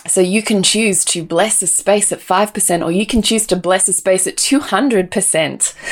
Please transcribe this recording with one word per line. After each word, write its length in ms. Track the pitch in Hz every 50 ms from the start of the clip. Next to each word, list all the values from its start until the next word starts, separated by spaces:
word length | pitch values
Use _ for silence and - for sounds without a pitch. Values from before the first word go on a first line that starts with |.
| -
So 160 | 175 - 196
you 220 | 180 180 196 220 214
can 180 | - 214 196
choose 420 | 180 - - 214 226 208 185 - -
to 180 | - - 175 165
bless 400 | - 170 175 202 - 427 - -
a 40 |
space 440 | - - - - 196 202 208 202 -
at 100 | 165 -
five 320 | - - 185 190 214 214 -
percent, 300 | 202 - - 175 170 -
or 80 | 165
you 160 | 175 196 214
can 160 | - - 220 208
choose 240 | - 220 214 -
to 80 | - 180
bless 320 | 180 - 175 185 190 -
a 60 | - -
space 340 | - - 190 185 185 -
at 100 | 190 -
two 220 | - - - 269 294
hundred 500 | 285 - - - 277 269 226 185 185 -
percent. 640 | - 202 180 - - 160 156 139 131 - - - - - - -